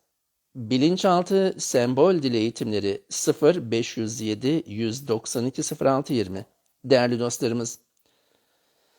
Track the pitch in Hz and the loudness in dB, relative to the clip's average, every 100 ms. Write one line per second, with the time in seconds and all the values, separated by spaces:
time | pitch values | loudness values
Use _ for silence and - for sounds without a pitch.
0 | _ _ _ _ _ 131 110 127 151 185 | _ _ _ _ _ -14 -2 2 2 4
1 | 196 175 180 196 190 - - 131 120 131 | 2 2 2 2 2 -2 -2 0 2 4
2 | 175 180 135 117 110 - 117 104 98 101 | 4 4 2 0 0 -2 -4 -2 -2 -4
3 | - - - 147 151 175 117 113 113 - | -6 -4 -2 2 2 2 0 -2 -2 -4
4 | 110 113 110 104 127 160 - 104 113 123 | -6 -6 -4 -2 -2 -2 -4 -4 -4 -4
5 | 139 110 - 123 123 - 147 151 135 135 | -4 -4 -2 -4 -4 -4 -8 -2 0 0
6 | 135 127 95 95 - _ _ _ 127 131 | 0 -2 -2 -6 -12 _ _ _ 2 4
7 | 123 120 120 - 127 120 117 - _ _ | 4 0 -2 -2 -2 -2 -4 -10 _ _
8 | _ _ _ _ _ _ _ _ _ | _ _ _ _ _ _ _ _ _